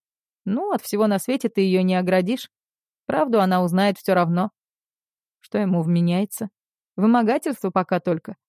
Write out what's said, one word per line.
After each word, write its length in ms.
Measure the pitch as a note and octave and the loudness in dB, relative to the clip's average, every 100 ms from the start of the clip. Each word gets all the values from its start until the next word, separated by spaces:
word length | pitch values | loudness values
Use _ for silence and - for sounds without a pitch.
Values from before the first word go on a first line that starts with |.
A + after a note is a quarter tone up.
| _ _ _ _ | _ _ _ _
"Ну, 280 | F#3+ A#3 G4+ | -6 -4 -2
от 100 | E4+ | -4
всего 240 | - G#3 G#3+ | -4 -2 0
на 120 | G3 | 0
свете 300 | - C4+ A#3 | -2 -4 -2
ты 120 | - | 0
её 220 | F#3+ F#3 | 2 2
не 120 | F#3 F#3 | 2 0
оградишь. 540 | F3+ F#3 F3+ B3+ - _ _ _ _ _ - | 0 0 0 -4 -8 _ _ _ _ _ -4
Правду 340 | D4+ D4 A3+ | -2 2 2
она 220 | F#3 F3+ | 2 2
узнает 360 | F3 F3+ G3+ F#3+ | 2 2 0 0
всё 160 | - | 0
равно". 360 | F3+ E3+ F3 G3+ - _ _ _ _ _ _ _ _ | 2 2 0 -2 -6 _ _ _ _ _ _ _ _
"Что 180 | - G#3+ | -6 -4
ему 240 | G3 F3 | 0 0
вменяется?" 680 | E3 E3+ F3 F3 G#3 - G#3 - _ _ _ - | 0 2 2 0 -2 -6 -12 -14 _ _ _ -2
"Вымогательство 720 | G#3+ A#3+ A3 C#4+ D#4+ B3+ F#3 | 2 4 2 0 -2 -4 -2
пока 300 | F#3+ F3+ F3+ | -2 -2 -2
только. 360 | F#3 D#3+ - G3 | -2 -4 -6 -18